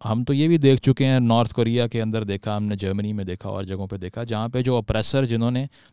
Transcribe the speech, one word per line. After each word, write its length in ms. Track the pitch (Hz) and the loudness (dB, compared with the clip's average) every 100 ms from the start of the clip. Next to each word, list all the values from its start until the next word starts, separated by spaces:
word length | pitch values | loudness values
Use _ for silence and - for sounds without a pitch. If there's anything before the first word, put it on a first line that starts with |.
हम 200 | 110 110 | -4 -2
तो 80 | 123 | 0
ये 160 | 139 156 | 2 4
भी 100 | 170 | 6
देख 220 | 135 131 | 6 6
चुके 240 | 135 - | 4 2
हैं, 160 | 131 131 | 4 4
नॉर्थ 320 | 117 117 110 | 4 4 2
कोरिया 340 | - 117 120 117 | 0 0 0 0
के 140 | 117 | -2
अंदर 240 | 110 110 | -2 -4
देखा 320 | 101 98 107 104 | -4 -4 -4 -4
हमने, 200 | 104 101 | -4 -4
जर्मनी 360 | 98 101 104 | -2 -2 -4
में 140 | 104 92 | -4 -6
देखा 220 | 90 98 | -8 -8
और 160 | 98 | -8
जगहों 220 | 95 95 95 | -8 -8 -8
पे 120 | 98 | -8
देखा, 260 | 92 113 | -10 -10
जहाँ 240 | 117 107 117 | -6 -4 -4
पे 140 | 127 | -2
जो 160 | 127 123 | 0 0
ऑप्रेसर 480 | - 113 - 135 123 | 0 -2 0 0 0
जिन्होंने 420 | 113 120 123 139 _ _ | 0 0 0 -6 _ _